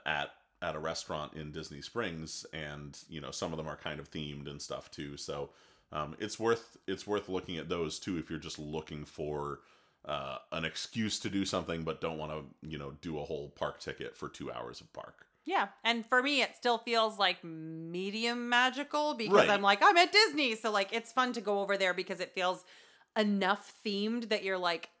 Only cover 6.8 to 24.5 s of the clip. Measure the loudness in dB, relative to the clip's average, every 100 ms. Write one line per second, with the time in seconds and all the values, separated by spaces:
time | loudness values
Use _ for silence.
6.8 | -6 -6 -2 -2 0 -4 -4 -6 -2 -2
7.8 | -2 -4 -4 -4 -4 -8 -8 -10 -6 -6
8.8 | -6 -10 -10 -6 -4 -4 -4 -8 -12 _
9.8 | _ _ -6 -6 -6 -10 -8 -4 -4 -4
10.8 | -6 -4 -2 -2 -2 -2 0 0 -2 -2
11.8 | -4 -4 -4 -4 -6 -6 -10 -14 -10 -8
12.8 | -8 -10 -8 -6 -4 -6 -8 -4 -6 -4
13.8 | -8 -6 -8 -8 -10 -8 -8 -8 -10 -12
14.8 | -16 -14 -14 -16 -20 _ -2 0 0 -2
15.8 | -2 -2 2 2 4 2 0 0 2 2
16.8 | 2 2 2 4 2 2 -6 -10 -8 -8
17.8 | -6 -4 -2 0 0 0 2 4 4 2
18.8 | -2 0 0 0 6 8 10 8 6 8
19.8 | 10 10 8 8 6 6 2 2 2 2
20.8 | 2 -2 -2 2 2 2 0 2 4 4
21.8 | 4 2 -2 -4 -4 0 0 0 -4 -16
22.8 | -20 -20 _ 2 2 4 4 2 -2 -8
23.8 | -4 0 0 -2 0 0 0